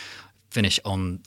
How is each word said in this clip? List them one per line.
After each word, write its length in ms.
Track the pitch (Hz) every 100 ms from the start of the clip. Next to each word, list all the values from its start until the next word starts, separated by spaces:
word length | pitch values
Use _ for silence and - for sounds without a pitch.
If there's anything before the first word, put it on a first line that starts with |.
| - - - _ _
finish 280 | 117 98 - 104
on, 340 | 95 92 90